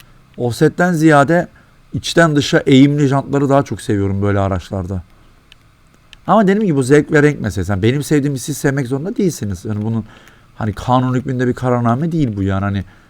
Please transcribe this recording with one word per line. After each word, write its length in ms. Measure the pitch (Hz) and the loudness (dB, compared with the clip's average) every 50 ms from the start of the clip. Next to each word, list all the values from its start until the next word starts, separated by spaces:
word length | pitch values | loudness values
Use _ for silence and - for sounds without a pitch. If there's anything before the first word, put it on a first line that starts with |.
| _ _ _ _ _ _ _ | _ _ _ _ _ _ _
offsetten 560 | - 123 120 117 - 160 147 - - 175 180 | -6 -6 -6 0 0 0 0 2 0 0 0
ziyade 560 | 175 151 156 160 151 139 139 123 165 175 - - _ _ _ _ _ _ _ _ | 2 2 4 4 4 4 4 4 2 0 -2 -4 _ _ _ _ _ _ _ _
içten 440 | - - - - - 170 170 160 147 | -10 -10 -8 -2 2 2 2 4 2
dışa 220 | 143 131 - 170 156 | 0 0 2 0 0
eğimli 480 | - 143 139 131 139 143 143 147 147 | 4 4 6 6 6 6 4 2 0
jantları 420 | 131 139 139 139 - 139 139 143 131 | 2 0 0 -2 -2 -2 0 2 2
daha 140 | 135 139 | 2 2
çok 200 | 135 - 113 - | 2 0 -6 -8
seviyorum 400 | - - 110 98 98 98 98 98 | -4 -2 -2 0 0 -2 -2 -2
böyle 160 | 101 101 101 101 | -2 0 0 0
araçlarda. 640 | 98 95 95 90 - - 104 95 92 92 98 90 - _ _ _ _ _ _ _ _ _ - _ _ _ _ _ _ _ _ _ _ _ - - _ | 0 0 -2 -4 -6 -6 -8 -8 -6 -6 -8 -8 -10 _ _ _ _ _ _ _ _ _ -20 _ _ _ _ _ _ _ _ _ _ _ -20 -8 _
Ama 160 | 160 185 220 | 2 2 4
dediğim 240 | 208 180 196 214 226 | 4 4 2 2 0
gibi 100 | 185 147 | 0 0
bu 60 | 139 | 0
zevk 300 | 127 120 147 147 139 - | 2 4 4 4 4 4
ve 100 | 160 147 | 2 4
renk 180 | 147 147 139 - | 4 4 2 0
meselesi. 320 | - 104 92 101 87 87 | -4 -6 -4 -4 -4 -2
Yani 100 | 101 92 | -2 0
benim 200 | 104 113 131 147 | 0 0 0 0
sevdiğimi 360 | 139 - 156 147 131 147 139 123 | -2 0 0 0 0 -2 -4 -6
siz 200 | - - 139 - | -6 -8 -6 -4
sevmek 280 | - 143 135 143 131 | -2 -2 -2 -2 -4
zorunda 300 | 117 139 135 151 202 247 | -4 -4 -6 -6 -6 -4
değilsiniz. 480 | - 202 175 - - 120 101 92 85 - | -2 -2 -2 -2 -4 -6 -8 -8 -8 -8
Yani 200 | 110 104 104 107 | -6 -6 -4 -4
bunun 200 | 113 113 113 104 - - - - - - _ _ _ _ | -4 -4 -4 -6 -8 -14 -20 -20 -20 -20 _ _ _ _
hani 180 | - 113 107 | -6 -6 -6
kanun 420 | 95 - - 127 123 127 127 127 127 | -6 -6 -2 0 0 0 0 0 -2
hükmünde 320 | 127 - 135 131 123 127 | -4 -4 -4 -4 -2 -2
bir 80 | 123 123 | -2 -2
kararname 580 | - 127 127 123 123 117 117 117 135 165 165 | -2 -2 -2 0 0 0 0 0 0 -2 -4
değil 240 | 165 160 143 117 104 | -2 -2 -2 -2 -2
bu 60 | 98 | -2
yani. 220 | 95 98 95 98 101 | -2 -2 -2 -2 -2
Hani 200 | 101 98 98 92 - - _ _ | -2 -4 -4 -6 -8 -14 _ _